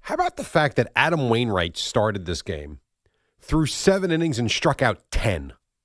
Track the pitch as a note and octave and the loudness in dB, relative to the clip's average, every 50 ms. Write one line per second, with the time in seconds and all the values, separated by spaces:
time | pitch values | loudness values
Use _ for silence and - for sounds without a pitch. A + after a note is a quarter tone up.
0 | _ - - D#4 F4+ F4+ - - B3+ - - E3+ D3+ C#3 - - A#2 - _ - | _ -4 -2 0 0 -2 -2 -6 -12 0 2 2 2 2 2 0 -2 0 _ 2
1 | C3+ D#3+ E3+ D#3+ C3+ A#2+ A2+ A2+ B2 A#2 G2+ F#2 E2+ F2 - - - - - B2 | 2 2 2 0 2 2 2 2 2 0 0 0 0 -2 -4 -6 -8 -2 0 0
2 | G#2 A2 G#2 G2+ F2 - F2 D#2 - - F2 D2 D2 D2 D2+ C#2+ _ _ _ _ | 0 2 0 -4 -4 -6 -6 -6 -6 -8 -8 -8 -10 -14 -16 -18 _ _ _ _
3 | _ _ _ _ _ _ _ _ - - D3 D#3 D#3 B2+ - - - G3 F#3+ G3 | _ _ _ _ _ _ _ _ -6 -2 0 0 2 0 -2 2 2 2 2 4
4 | F#3 F3+ E3 D#3+ E3 E3 C#3+ G#2+ A#2+ A2 - - - E3 C3+ - C3 A#2+ G2+ - | 0 0 0 0 0 0 0 0 0 0 -2 0 0 0 0 2 2 0 0 -2
5 | _ _ - - - A#2 F#2+ D#2+ C#2 - - _ _ _ _ _ | _ _ -2 0 0 0 -2 -2 -6 -12 -18 _ _ _ _ _